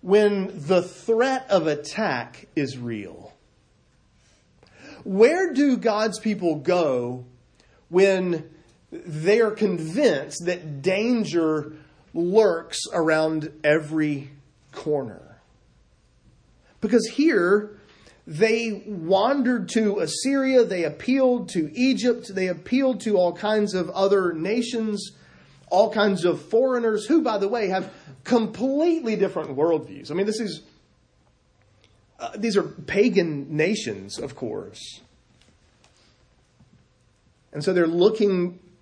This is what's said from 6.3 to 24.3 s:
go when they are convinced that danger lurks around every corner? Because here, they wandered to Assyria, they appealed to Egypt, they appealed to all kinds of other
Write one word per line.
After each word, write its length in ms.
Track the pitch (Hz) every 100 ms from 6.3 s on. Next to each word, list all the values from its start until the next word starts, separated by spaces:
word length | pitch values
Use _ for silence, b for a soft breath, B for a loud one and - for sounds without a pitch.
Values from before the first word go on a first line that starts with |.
| 202 175 151
go 680 | 143 180 156 127 123 127 123 _ _ b b b b
when 640 | 175 196 190 185 170 147 b b b _
they 480 | 165 180 151 160 220
are 120 | 226
convinced 960 | 214 214 180 160 185 285 147 143 - 170
that 340 | 180 160 143
danger 880 | 143 190 226 247 185 170 160 156 147 B B B B
lurks 680 | - 175 202 214 165 156 - -
around 600 | 180 160 156 156 160 151 -
every 680 | 151 151 151 160 151 143 135 - _ _ _
corner? 640 | - - 147 127 92 - - _ _ _ _ _ _ _ _ _ _ _ _ b b
Because 260 | 214 240 -
here, 680 | - 311 247 175 208 208 B B B B B -
they 560 | 147 220 233 233 202 -
wandered 840 | 196 160 190 220 285 247 247 180
to 300 | 226 214 202
Assyria, 680 | 160 - 262 277 262 262 233
they 180 | 185
appealed 640 | 160 - - 269 262 247 180
to 220 | 185 151
Egypt, 640 | - 254 226 240 240 - 190
they 120 | 185
appealed 520 | 175 - 254 269 254
to 140 | - 202
all 160 | 180
kinds 420 | 165 208 214 208
of 160 | 185 180
other 420 | 185 196 196 180